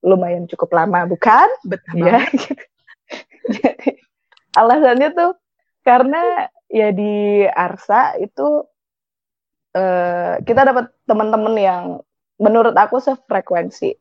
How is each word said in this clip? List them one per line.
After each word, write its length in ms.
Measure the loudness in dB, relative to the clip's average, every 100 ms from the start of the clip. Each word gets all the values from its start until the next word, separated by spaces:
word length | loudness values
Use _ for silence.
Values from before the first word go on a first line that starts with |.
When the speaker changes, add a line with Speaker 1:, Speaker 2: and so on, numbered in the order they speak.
Speaker 1:
Lumayan 480 | 2 0 0 -6 -8
cukup 240 | -8 -2
lama, 320 | 0 0 -2 -2
bukan? 400 | -2 4 4 4 0
Speaker 2:
Betah 320 | -8 -12 -8
Speaker 1:
Ya, 80 | -2 2 2
Speaker 2:
banget. 120 | 0
Speaker 1:
gitu. 200 | -6 -6 -12 -14 _ _ _ _
<laughs> 460 | -20 -20 _ -10
Jadi, 360 | -2 -2 -2 -8 -8 _ _ _ _ _ 2
alasannya 560 | 4 4 4 4 0
tuh 240 | 0 -2 -2 _ _ _ _ 2
karena 640 | 2 2 -4 -2 -4 -6 _ _
ya 240 | -2 0
di 560 | 0 -4 -2 0 2 0
Arsa 720 | 0 -4 -6 -2 0 0 -2
itu, 480 | -8 -4 -2 -2 -4 _ _ _ _ _ _ _ _ _ _ -4
eh, 640 | -2 0 -2 -4 -4 -6
kita 240 | 0 4 4
dapat 240 | 2 -4 _ -4
teman-teman 480 | -2 0 -2 -2
yang 300 | 0 0 -2 -6 -14 -18 _ _ _
menurut 320 | 2 4 2
aku 240 | 2 0 0
sefrekuensi. 960 | -4 -6 _ -6 -4 -6 -6 -6 -8 -8